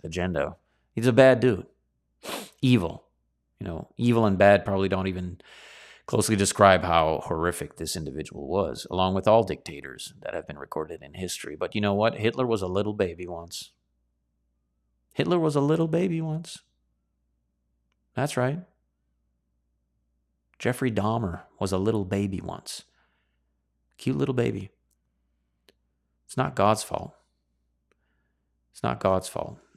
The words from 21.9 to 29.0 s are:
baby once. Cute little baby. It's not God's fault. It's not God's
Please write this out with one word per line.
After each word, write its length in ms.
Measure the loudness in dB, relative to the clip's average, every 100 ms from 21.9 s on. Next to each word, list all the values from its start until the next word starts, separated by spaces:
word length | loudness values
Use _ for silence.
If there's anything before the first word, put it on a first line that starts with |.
| 0 -2
baby 360 | -2 -2 -4
once. 440 | -8 -12 -12 -16 -16 _ _ _ _ _ _ _ _ _ _ _
Cute 200 | -4 -2
little 160 | -2
baby. 380 | 0 -2 -4 -10 _ _ _ _ _ _ _ _ _ _ _ _ _ _ _ _
It's 120 | -4
not 180 | -2 2
God's 260 | 2 2
fault. 320 | -2 -8 -8 -16 _ _ _ _ _ _ _ _ _ _ _ _ _ _ _
It's 100 | -8
not 180 | -6
God's 280 | -2